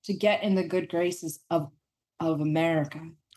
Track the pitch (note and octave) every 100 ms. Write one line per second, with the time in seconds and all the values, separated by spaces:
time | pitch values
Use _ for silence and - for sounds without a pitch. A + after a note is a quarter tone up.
0 | - F#3+ G#3 G#3 G#3 F#3+ E3+ F#3 D#3+ E3+
1 | F3 F3 E3 - - E3+ D3 - _ _
2 | _ - E3 D3+ D#3 D#3+ E3 D#3+ D3 D#3
3 | E3 - _